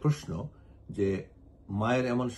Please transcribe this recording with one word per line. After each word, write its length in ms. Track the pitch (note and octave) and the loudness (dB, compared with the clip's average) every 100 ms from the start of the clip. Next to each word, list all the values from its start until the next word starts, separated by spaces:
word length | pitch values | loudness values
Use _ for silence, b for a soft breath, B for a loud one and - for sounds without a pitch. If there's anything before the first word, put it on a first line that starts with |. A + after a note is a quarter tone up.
প্রশ্ন 280 | D3+ D3 - D#2+ - b b b - | 2 2 -2 -8 -8 b b b -10
যে 180 | G2+ G2 F#2+ - - - - - G2 | 0 2 0 -4 -16 -20 -20 -6 -2
মায়ের 260 | A2 B2+ B2+ | 2 2 2
এমন 140 | A#2+ B2 | 0 -2